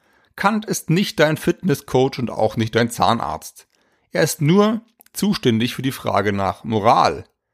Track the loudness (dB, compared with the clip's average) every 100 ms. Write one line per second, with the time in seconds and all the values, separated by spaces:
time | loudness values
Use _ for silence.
0 | _ _ _ -4 -2 -2 -4 -6 -2 0
1 | 0 2 2 2 -2 -2 0 -2 0 2
2 | 2 0 -8 -2 -2 0 -2 0 0 0
3 | 0 0 -4 -8 -12 -20 _ _ _ _
4 | _ -2 -2 0 2 4 4 0 -8 _
5 | _ -4 -2 0 0 0 0 -4 -6 -6
6 | -4 -2 0 -2 -2 -4 -4 0 4 4
7 | 4 0 -10 _ _